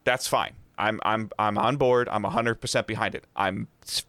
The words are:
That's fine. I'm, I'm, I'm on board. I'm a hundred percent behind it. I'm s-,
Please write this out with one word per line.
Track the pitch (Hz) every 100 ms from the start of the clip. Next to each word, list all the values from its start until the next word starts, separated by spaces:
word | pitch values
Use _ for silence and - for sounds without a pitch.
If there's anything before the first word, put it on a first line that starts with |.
That's | 127 127 -
fine. | 127 - - - -
I'm, | 107 110
I'm, | 98 110 107 -
I'm | 107 104
on | 120 139
board. | 127 123 120
I'm | 104 98
a |
hundred | 117 117 113
percent | - 123 -
behind | 110 101 -
it. | -
I'm | - 98 98 - _
s-, | - -